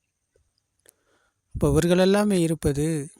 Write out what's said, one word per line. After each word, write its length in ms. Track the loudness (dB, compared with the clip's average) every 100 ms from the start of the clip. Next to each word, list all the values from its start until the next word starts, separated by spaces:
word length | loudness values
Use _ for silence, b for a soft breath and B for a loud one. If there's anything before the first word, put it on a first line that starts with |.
| _ _ _ _ _ _ _ _ _ b b b b b _
அப்போ 160 | -4 0
இவர்கள் 280 | 2 2 2
எல்லாமே 440 | 2 2 2 0
இருப்பது 680 | 0 -2 -4 -2 -4 -4 -8